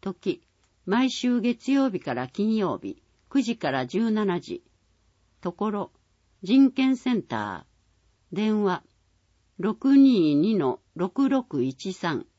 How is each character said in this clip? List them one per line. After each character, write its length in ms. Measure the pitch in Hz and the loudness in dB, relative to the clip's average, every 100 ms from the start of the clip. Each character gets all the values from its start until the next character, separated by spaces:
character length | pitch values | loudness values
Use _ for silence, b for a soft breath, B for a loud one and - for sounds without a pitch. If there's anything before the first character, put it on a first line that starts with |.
時、 420 | - 185 - - _ _ _ _ - | -10 -8 -6 -6 _ _ _ _ -4
毎 240 | 214 262 | 0 0
週 300 | - 247 240 | -2 -2 0
月 320 | 226 240 - | 0 -4 0
曜 180 | 269 269 | 0 0
日 100 | 185 | -2
か 140 | - | -6
ら 120 | 123 127 | -6 -6
金 300 | - 208 220 | -2 0 0
曜 220 | 190 110 | 0 -4
日、 240 | 95 - _ _ _ | -8 -14 _ _ _
九 140 | 277 | -2
時 160 | 226 233 | -2 -4
か 120 | 156 | -2
ら 160 | 135 131 | -2 -4
十 240 | 180 226 | -2 -2
七 300 | 214 202 175 | 0 -2 -4
時。 240 | - - _ _ _ _ _ _ _ _ | -6 -14 _ _ _ _ _ _ _ _
と 100 | 180 | -10
こ 180 | 175 208 | -6 -6
ろ、 220 | 208 185 _ _ _ _ _ | -4 -8 _ _ _ _ _
人 280 | 180 262 269 | 2 4 4
権 260 | 247 262 254 | 4 0 0
セ 160 | 254 | -2
ン 100 | 233 | -4
タ 440 | - 113 104 127 - _ _ _ _ _ _ | -4 -6 -6 -10 -14 _ _ _ _ _ _
ー。 40 | 185 | -4
電 260 | 214 214 | -2 0
話、 200 | 202 180 _ _ _ _ _ _ _ _ | 0 -4 _ _ _ _ _ _ _ _
六 360 | 185 214 269 | -6 -2 4
二 400 | 277 269 233 160 | 6 8 6 4
二 200 | 143 180 | 4 2
の 260 | 214 139 - _ | 2 0 -2 _
六 340 | - 180 - 269 | -6 -6 0 0
六 340 | 269 - 143 | 0 -2 -4
一 300 | 131 131 196 | -4 -4 -10
三。 340 | 185 180 143 - | -6 -4 -6 -8